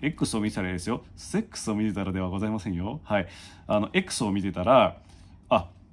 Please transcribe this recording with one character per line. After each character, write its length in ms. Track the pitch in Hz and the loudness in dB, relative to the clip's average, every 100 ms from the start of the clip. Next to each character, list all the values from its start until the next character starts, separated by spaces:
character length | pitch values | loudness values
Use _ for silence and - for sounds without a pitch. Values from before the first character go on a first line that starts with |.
X 360 | 135 170 151 113 | -4 -2 -2 0
を 20 | |
見 80 | 104 | 0
て 80 | 107 | -2
た 60 | |
ら 100 | 92 | -2
で 80 | 90 | -2
す 80 | 95 | -4
よ、 160 | 127 - - | -4 -6 -18
セ 220 | - 190 | -4 -4
ッ 100 | 220 | -4
ク 100 | - | -6
ス 100 | - | -4
を 60 | 104 | 0
見 100 | 107 | 0
て 80 | |
た 120 | 101 95 | 0 -2
ら 80 | |
で 80 | 95 | -2
は 80 | 92 | -2
ご 100 | 92 | -2
ざ 80 | 107 | -2
い 20 | |
ま 120 | 107 | -2
せ 80 | 101 | -2
ん 60 | 87 | -4
よ。 260 | 95 147 | -4 -6
は 160 | - 104 | -2 0
い。 80 | 90 - - - - | 0 -8 -20 -16 0
あ 100 | 147 | 0
の、 120 | 104 | 2
X 320 | 190 190 - | 0 -2 -2
を 80 | 110 | 0
見 100 | 98 | 0
て 120 | 95 | -2
た 100 | 87 | 0
ら、 320 | 90 131 92 - - - - - - | 6 6 6 2 -14 -20 -20 -20 2
あ、 180 | 113 - - - | 2 2 -8 -20